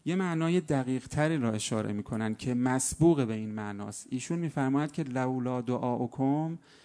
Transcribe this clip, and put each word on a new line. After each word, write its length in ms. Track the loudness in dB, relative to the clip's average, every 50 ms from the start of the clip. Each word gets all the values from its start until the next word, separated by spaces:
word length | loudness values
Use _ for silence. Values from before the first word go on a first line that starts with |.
| -4
یه 120 | -2 0
معنای 440 | 0 0 0 0 0 2 2 2 2
دقیق 460 | 2 2 0 0 2 0 -2 -2 -2
تری 300 | -2 0 2 2 2 2
را 160 | 2 2 0
اشاره 400 | 0 0 -2 0 0 0 0 0
می‌کنن 420 | -2 -4 -4 -4 -4 -2 -2 -2 -2
که 200 | -2 -2 -2 0
مسبوق 720 | 2 2 2 2 2 0 -2 2 4 6 6 6 6 2
به 80 | 0 0
این 160 | -4 -4 -4
معناست. 560 | -6 -6 -6 -6 -6 -6 -8 -8 -10 -12 -10 -6
ایشون 280 | -6 -4 -2 -2 -4 -2
می‌فرماید 540 | -2 -2 -2 0 0 2 2 2 0 0
که 100 | -4 -4
لولا 580 | -4 -2 0 0 0 0 0 0 -2 -2 -2 -2
دعاؤکم 960 | -2 -2 -2 0 0 0 0 0 -2 -4 -2 0 2 2 2 2 0 -2 -6 -8 -12 -20 -20 -20 -20